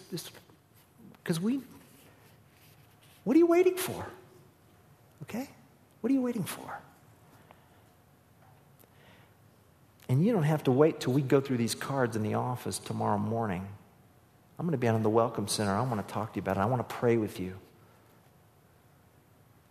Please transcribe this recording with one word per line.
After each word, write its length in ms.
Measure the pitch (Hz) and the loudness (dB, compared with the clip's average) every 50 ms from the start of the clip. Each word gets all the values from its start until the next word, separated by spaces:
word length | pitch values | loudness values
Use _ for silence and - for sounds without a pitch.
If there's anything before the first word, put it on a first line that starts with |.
| - - | -10 -12
this, 200 | 190 165 - - - - - - - - _ _ - - - _ _ - - - - - - | -12 -12 -12 -12 -18 -20 -20 -20 -20 -20 _ _ -20 -20 -20 _ _ -20 -20 -20 -20 -10 -6
'cause 160 | - 170 160 | -4 -4 -2
we, 180 | 180 220 262 269 247 - - - - - - - - - - - - - - - - _ - - - - - - - - - - - - - - - | -2 -2 -2 -2 -4 -10 -18 -20 -20 -20 -20 -20 -20 -20 -20 -20 -20 -20 -20 -20 -20 _ -20 -20 -20 -20 -20 -20 -20 -20 -20 -20 -20 -20 -18 -6 0
what 100 | 190 269 | 4 6
are 40 | 320 | 6
you 80 | 339 | 6
waiting 280 | 339 339 349 370 370 359 | 6 6 6 6 4 2
for? 300 | - - - - - - - - - - - - - - - - _ _ - - - - - - - - - - - 151 | 0 -2 -6 -6 -6 -8 -12 -14 -18 -20 -20 -20 -20 -20 -20 -20 _ _ -20 -20 -20 -20 -20 -20 -20 -20 -20 -20 -20 -14
Okay? 260 | - - 226 269 - - - - - - - _ _ _ - | -10 -10 -10 -10 -10 -14 -20 -20 -20 -20 -20 _ _ _ -4
What 100 | - 233 | -2 0
are 40 | 277 | 2
you 80 | 269 | 2
waiting 220 | 247 247 240 220 156 | 0 0 -2 -4 -4
for? 360 | - - - - - - - - - - - - - - - - - - - - - - - - - - - - - - _ _ _ _ _ _ _ _ - - - - - _ - - - - - - - - - - - - - - - - - - - - - - _ - - - - - | -6 -8 -10 -12 -12 -14 -14 -16 -18 -20 -20 -20 -20 -20 -20 -20 -20 -20 -20 -20 -20 -20 -20 -20 -20 -20 -20 -20 -20 -20 _ _ _ _ _ _ _ _ -20 -20 -20 -20 -20 _ -20 -20 -20 -20 -20 -20 -20 -20 -20 -20 -20 -20 -20 -20 -20 -20 -20 -20 -20 -20 -20 -20 _ -20 -20 -20 -10 -4
And 160 | - 127 135 170 | 0 2 2 4
you 80 | 226 | 4
don't 120 | 247 190 147 | 2 2 2
have 200 | 151 160 147 - | 2 2 2 2
to 60 | 143 | 2
wait 300 | 127 131 151 165 156 - | 4 6 6 4 4 0
till 100 | - 139 | -2 0
we 100 | 127 143 | 0 0
go 200 | 139 127 147 139 | 2 4 2 2
through 160 | 131 - 127 | 2 2 0
these 180 | 117 117 110 - | 0 0 -2 -2
cards 400 | - - - 139 139 127 117 110 | -6 -6 -4 -2 0 0 0 0
in 80 | 110 107 | -2 -2
the 120 | 104 107 | -2 -2
office 440 | 113 120 127 127 127 - - 95 - | -2 -2 -4 -6 -6 -6 -6 -8 -8
tomorrow 380 | - - 113 110 110 110 107 | -8 -6 -6 -2 -2 0 0
morning. 500 | 101 104 104 113 113 117 104 90 90 95 101 101 - - - - - - - - _ _ _ _ _ _ _ _ | 0 0 -2 -2 -2 -2 -2 -2 -4 -6 -8 -12 -16 -20 -20 -20 -20 -20 -20 -20 _ _ _ _ _ _ _ _
I'm 80 | - - | -6 -4
gonna 120 | 175 156 | -2 -2
be 100 | 123 123 | 0 2
out 80 | 117 113 | 2 2
in 80 | 113 110 | 2 2
the 60 | 107 | 4
Welcome 400 | 107 117 113 123 - - 104 104 | 4 4 4 2 0 -4 -4 -4
Center. 260 | - - 107 101 95 | -2 -2 0 0 0
I 60 | 104 | 0
wanna 220 | 127 131 120 104 95 | 0 -2 -2 -4 -6
talk 280 | - - 107 107 113 | -6 -6 -6 -6 -6
to 60 | - | -6
you 40 | 104 87 | -6 -2
about 120 | 95 95 | -2 0
it. 60 | 98 | 0
I 40 | 98 | 0
wanna 180 | 110 131 120 98 | 0 0 -2 -4
pray 340 | - - - - 120 117 | -6 -6 -2 2 2 2
with 240 | 117 107 98 - - | 2 0 -2 -6 -8
you. 140 | 92 92 92 95 - - - - - - - - - - - - _ _ _ _ _ _ _ _ _ _ _ _ _ _ _ _ _ - _ - _ _ _ _ _ _ _ _ _ _ | -10 -10 -10 -14 -18 -20 -20 -20 -20 -20 -20 -20 -20 -20 -20 -20 _ _ _ _ _ _ _ _ _ _ _ _ _ _ _ _ _ -20 _ -20 _ _ _ _ _ _ _ _ _ _